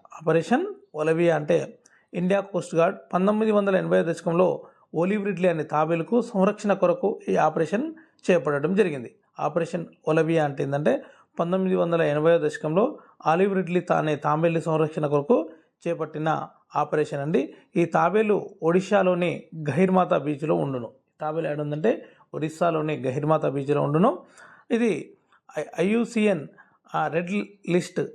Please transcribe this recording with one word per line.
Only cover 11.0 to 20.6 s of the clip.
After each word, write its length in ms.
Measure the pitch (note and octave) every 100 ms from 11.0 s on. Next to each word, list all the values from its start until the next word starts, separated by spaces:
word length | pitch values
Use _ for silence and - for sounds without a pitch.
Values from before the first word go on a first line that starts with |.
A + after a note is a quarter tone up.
| - - _ -
పంతొమ్మిది 360 | E3+ F#3+ F#3+ F#3
వందల 260 | E3+ E3+
ఎనభై 460 | D#3 D3 D#3 E3+ D3+
దశకంలో 500 | - D#3 E3 B3+ - - - D#3
ఆలివ్ 300 | E3+ G3+ F#3+
రిడ్లీ 240 | E3+ F3+
తా-, 180 | E3+ E3
అనే 180 | D#3 D3+
తాబేలు 440 | D3+ D3+ E3+ E3
సంరక్షణ 480 | D#3+ D#3+ D#3 - D3
కొరకు 420 | D3 C#3+ B3+ E4 - _ _ E3+
చేపట్టిన 600 | E3 D3+ D3+ D#3 D3 C#3+ _ _ C#3+
ఆపరేషన్ 440 | D3+ D#3 D3 C#3+
అండి. 340 | C#3+ G3 D#4 - _ -
ఈ 100 | E3+
తాబేలు 640 | - E3 G#3 G#3+ F#3+ - -
ఒడిశాలోని 800 | D#3+ F3+ F#3+ G3+ F#3 F3 F3 C#3+ - D#3+ D3
గహిర్మాతా 480 | C3+ F#3 F#3 F3 E3+
బీచ్లో 380 | C#3+ C#3+ D3+
ఉండును. 320 | E3+